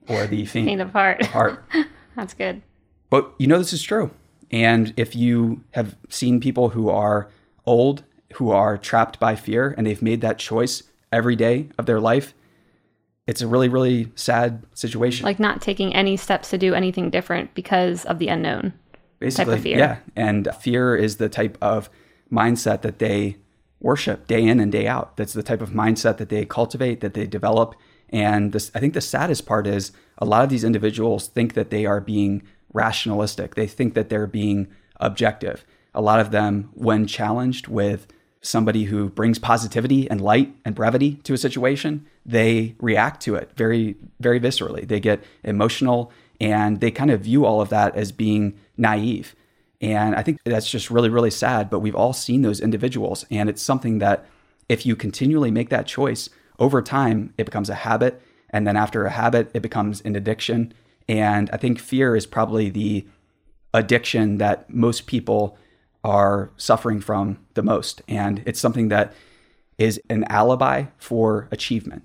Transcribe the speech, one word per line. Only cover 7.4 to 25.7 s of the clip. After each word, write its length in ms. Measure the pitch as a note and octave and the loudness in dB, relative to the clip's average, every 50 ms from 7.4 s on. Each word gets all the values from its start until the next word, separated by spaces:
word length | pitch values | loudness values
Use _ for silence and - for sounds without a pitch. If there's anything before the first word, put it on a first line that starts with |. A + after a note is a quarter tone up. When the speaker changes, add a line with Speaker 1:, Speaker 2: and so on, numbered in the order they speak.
| _ _ _ _ _ | _ _ _ _ _
Speaker 1:
old, 360 | A#2+ A#2+ A#2 B2+ C#3 C#3+ C#3+ - _ _ _ _ - - | 2 4 4 4 4 0 -2 -8 _ _ _ _ -16 -8
who 160 | - B2+ A2 | -4 0 2
are 260 | G2+ G2 G#2+ G#2+ G#2 G2 | 4 4 4 2 0 -2
trapped 420 | - - - A2+ A2+ - - - | -4 0 2 2 2 0 0 -2
by 160 | A2+ A2+ A2 | 0 0 0
fear, 380 | - - - G#2+ A#2+ C3 C#3 C#3+ | -2 -4 -2 0 0 0 0 -2
and 100 | - A2 | -2 -2
they've 160 | A2 G#2 G#2 | -2 -2 0
made 180 | A2 A2 A#2 A2+ | 0 0 0 0
that 160 | A2+ A2 G#2 - | 0 -2 -4 -4
choice 440 | - - A2 A2+ B2+ B2+ - - - _ _ _ _ _ | -6 -4 -2 0 0 0 -2 -6 -12 _ _ _ _ _
every 240 | A2+ A#2 A#2 B2 A#2+ | -2 0 2 2 2
day 320 | A2 A2+ A#2 A#2+ C3+ D#3 D3 - - | 2 2 2 2 0 -2 -6 -8 -4
of 80 | A#2 | -2
their 140 | B2 A2+ A2 | 0 0 0
life, 340 | A2 A2+ A#2+ C#3 C#3 - - _ _ _ _ _ _ _ _ _ _ _ _ _ _ _ _ _ _ - | 2 2 2 2 0 -2 -10 _ _ _ _ _ _ _ _ _ _ _ _ _ _ _ _ _ _ -8
it's 140 | A2+ - | -6 -4
a 40 | A#2+ A2+ | -2 0
really, 200 | A#2+ B2+ B2+ B2 | 2 2 4 4
really 420 | B2+ C3 C3 B2+ B2+ A#2 A2+ A2+ - | 2 2 2 2 2 0 -2 -4 -8
sad 480 | - - B2+ A#2+ A#2 A#2+ A#2+ A#2 A2+ - - _ | -6 -2 0 0 2 0 0 -2 -6 -12 -16 _
situation. 500 | - - A2+ A#2+ A#2 A#2+ B2 B2 - - | -10 -8 -6 -2 0 0 0 0 -2 -2
Speaker 2:
Like, 140 | G3+ G3 G3+ | -2 -2 0
not 220 | G#3+ G#3 - - | 0 0 -2 -2
taking 340 | - G#3 G3 - F#3+ F#3+ - | -4 -4 -4 -2 -2 -2 0
any 220 | F#3+ G3 G3 G3 | 0 0 0 0
steps 340 | F#3+ - - G3 - - - | -2 -2 -2 -2 -2 -2 -4
to 80 | F#3+ F3+ | -2 0
do 160 | F#3+ F#3 E3+ | 2 2 2
anything 360 | F3+ F#3+ F#3 F3+ F#3 F3+ E3+ | 2 0 -2 -2 -2 -4 -2
different 440 | - F3+ - - F3 - - - _ | -2 -4 -2 -2 -4 -6 -6 -8 _
because 500 | F#3 F3+ - G3 F3+ F3+ F3+ F3 E3+ - | -12 -4 -2 0 0 2 0 -2 -4 -4
of 120 | - F3 E3 | -6 -4 -4
the 80 | E3+ - | -2 -2
unknown 440 | E3+ E3 E3 D#3 - - - F3+ - - _ _ - - _ _ _ _ | -2 -2 -2 -4 -4 -4 -6 -6 -8 -10 _ _ -20 -20 _ _ _ _
Speaker 1:
Basically, 240 | - C3 C3 - F#3 A#2 | -6 -4 -2 -2 0 0
Speaker 2:
type 40 | A2+ A2 | 0 -2
of 40 | |
fear. 160 | A2 - - - | -2 0 2 2
Speaker 1:
yeah. 180 | D3 C#3 A#2 - - - - | 2 2 0 -4 -12 -12 -6
And 320 | A#2 A2 G#2+ G#2 G#2 G2 - - - | -2 0 0 0 0 0 -2 -6 -6
fear 360 | - B2 A#2+ B2 B2+ B2 A#2+ | -2 0 0 2 2 2 2
is 200 | - G#2+ A2 G#2 - | 2 2 0 0 -2
the 100 | A2+ G#2 | -2 -2
type 280 | - - - - - - | 0 -2 -2 -2 -2 -2
of 280 | G#2+ G#2 A2 A2 - - - _ _ _ _ _ _ _ | -2 0 0 0 -4 -8 -14 _ _ _ _ _ _ _
mindset 500 | A#2 G#2+ A2 A#2+ A#2+ A#2 - A2 G#2+ G2 | 0 2 4 4 2 2 0 0 -2 0
that 160 | - G#2+ G#2 - | -2 -6 -4 -2
they 380 | A2+ A2 G2+ G#2 G#2 G2 G2+ - _ _ _ _ _ _ _ _ | -2 0 0 0 0 -2 -4 -8 _ _ _ _ _ _ _ _
worship 460 | - B2 D3 C#3+ - - G2 - - | -2 0 0 0 -2 -4 -6 -6 -4
day 160 | - A2+ A2+ | 0 2 4
in 160 | A2+ A2 B2 A#2+ | 4 6 6 4
and 100 | G#2 G#2 | 4 2
day 140 | G#2 G#2+ G#2+ A2 | 0 0 0 -2
out. 280 | B2+ B2 - - _ | -2 -4 -6 -8 _
That's 160 | - G#2+ - | -8 -8 -6
the 100 | - G#2+ G#2+ | -6 -6 -4
type 180 | - A#2 G#2+ | -4 -4 -4
of 80 | A2+ F#2+ | -4 -4